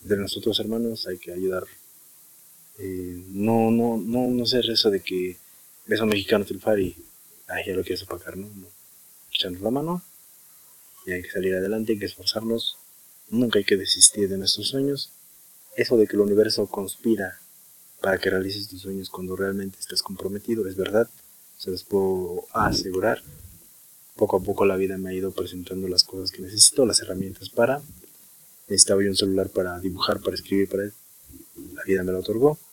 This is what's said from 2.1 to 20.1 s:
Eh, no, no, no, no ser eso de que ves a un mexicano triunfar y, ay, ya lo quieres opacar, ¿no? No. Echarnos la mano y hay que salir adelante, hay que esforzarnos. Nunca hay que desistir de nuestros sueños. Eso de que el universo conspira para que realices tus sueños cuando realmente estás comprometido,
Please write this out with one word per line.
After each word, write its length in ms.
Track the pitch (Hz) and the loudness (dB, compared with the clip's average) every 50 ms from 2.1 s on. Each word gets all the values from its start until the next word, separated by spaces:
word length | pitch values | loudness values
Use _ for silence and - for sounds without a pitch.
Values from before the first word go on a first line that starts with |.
| - - - - - - - - - - - - - - | -20 -20 -20 -20 -20 -20 -20 -20 -20 -20 -20 -20 -18 -12
Eh, 460 | 98 95 92 92 90 90 87 87 92 95 | -8 -8 -6 -6 -6 -8 -8 -10 -12 -10
no, 420 | 95 98 101 110 117 113 113 113 | -4 0 2 4 6 6 6 6
no, 260 | 113 117 117 117 117 110 | 6 4 4 2 2 0
no, 300 | 90 107 117 123 127 123 | -2 0 0 0 2 2
no 180 | 127 123 120 | 2 0 0
ser 240 | 113 127 123 113 117 | 2 2 2 2 2
eso 200 | 113 110 - 110 | 2 4 4 4
de 120 | 98 95 | 4 2
que 360 | - - 95 92 90 92 90 - - - - - - - - - - - | -2 -2 -2 -2 -2 -4 -6 -10 -20 -20 -20 -20 -20 -20 -20 -20 -4 -2
ves 120 | 107 104 | 0 0
a 40 | 110 | 2
un 60 | 107 | 2
mexicano 360 | 104 101 95 - 110 104 101 | 2 2 2 2 2 2 2
triunfar 340 | - 101 95 - 113 107 104 | 0 -6 -4 2 2 2 2
y, 160 | 95 90 85 - - - - - - - - - - - | 2 -2 -4 -10 -18 -20 -20 -20 -20 -20 -20 -20 -14 -10
ay, 180 | - - - 104 | -8 -6 -6 -4
ya 60 | 92 | -4
lo 100 | 92 90 | -4 -2
quieres 200 | - 92 87 95 | -2 -4 -6 -6
opacar, 340 | - - 87 - - - 92 | -10 -12 -10 -10 -12 -12 -12
¿no? 100 | 98 104 | -12 -12
No. 200 | 104 98 92 - - - - - - - - - - - - - - | -14 -18 -18 -20 -20 -20 -20 -20 -20 -20 -20 -20 -20 -20 -20 -8 -4
Echarnos 280 | - - 95 90 90 | -4 -4 -4 -4 -2
la 100 | 98 110 | 0 0
mano 320 | 123 143 147 165 175 180 175 - - - - - - - - - - - - - - - - - - - - | 0 0 0 -2 -4 -4 -6 -12 -20 -20 -20 -20 -20 -20 -20 -20 -20 -20 -20 -20 -20 -20 -20 -20 -20 -16 -8
y 60 | 95 | -6
hay 120 | 92 90 85 | -6 -6 -6
que 80 | - | -6
salir 240 | - 98 92 95 92 | -4 -2 0 0 2
adelante, 380 | 92 92 98 107 110 110 107 113 | 2 0 0 0 -2 0 0 0
hay 60 | 101 | -2
que 60 | 98 | -2
esforzarnos. 720 | 90 - - 95 - - 110 110 113 113 117 113 - - - - - - - - - - - - - | -6 -8 -4 -4 -4 -2 -2 -2 -2 -2 -2 -2 -6 -8 -8 -20 -20 -20 -20 -20 -20 -20 -20 -12 -4
Nunca 300 | 104 117 127 117 107 107 | 0 0 2 4 4 2
hay 60 | 98 | 4
que 120 | - 107 95 | 4 2 2
desistir 520 | 95 - - - - - - 104 101 92 | 2 0 2 6 6 4 6 4 0 2
de 80 | 98 95 | 0 0
nuestros 300 | 98 101 - 107 104 - | 0 0 0 0 -2 -2
sueños. 440 | - 135 139 139 143 139 - - - - - - - - - - - - - - - | -2 0 0 0 0 -2 -6 -10 -14 -20 -20 -20 -20 -20 -20 -20 -20 -20 -20 -16 -2
Eso 220 | - 120 - 131 113 | -2 0 4 4 4
de 80 | 107 101 | 4 4
que 80 | - | 4
el 60 | 101 | 2
universo 460 | 104 101 101 101 107 107 - - 104 95 | 4 6 6 6 6 4 4 0 -2 -2
conspira 720 | - - 98 95 - - - 117 110 101 98 90 - - - - - - - - - - - - - - | -2 -6 -6 -6 -8 -2 2 2 2 2 0 -6 -6 -12 -20 -20 -20 -20 -20 -20 -20 -20 -20 -20 -10 -4
para 160 | - - 95 90 | 0 0 0 2
que 120 | - 95 | 2 2
realices 380 | 95 95 95 95 95 104 101 104 | 2 2 0 -2 -4 -6 -8 -10
tus 140 | - 92 | -12 -12
sueños 280 | 92 98 98 98 92 - | -8 -6 -6 -6 -6 -8
cuando 260 | - 92 92 92 95 | -10 -8 -6 -6 -4
realmente 440 | 92 98 98 98 196 196 196 190 - | -2 -2 -2 -2 -4 -6 -8 -8 -10
estás 220 | - - 185 - | -12 -6 -6 -6
comprometido, 680 | - - | -6 -6